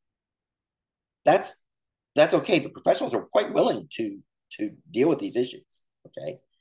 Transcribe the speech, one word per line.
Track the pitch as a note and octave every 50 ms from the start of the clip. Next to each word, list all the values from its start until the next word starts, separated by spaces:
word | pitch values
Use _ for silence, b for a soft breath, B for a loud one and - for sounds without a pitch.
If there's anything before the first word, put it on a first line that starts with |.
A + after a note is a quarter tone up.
| _ _ _ _ _ _ _ _ _ _ _ _ _ _ _ _ _ _ _ _ _ _ _ _ _
that's, | D3 E3 F#3+ - - - - _ _ _ _ _ _ _ _ _ _ _
that's | D3 D3+ E3+ F#3+
okay. | E3+ - - G3 D#3
The | B2+ -
professionals | - - - - F3+ - C4 A#3+ A#2+
are | G#2 -
quite | - - G#3 G#3 - B2+
willing | C#3+ - - - G#2+ F2 - -
to, | - A2+ G#2 G2 - - _ _ _ _ _ - -
to | - G#2 - - _ -
deal | - A2+ C3 E3
with | D3+ -
these | G2+ F#2+ -
issues, | A#2 B2+ - - - - _ - - _ _ _ _ _ -
okay? | - - - - - - _ _ _ _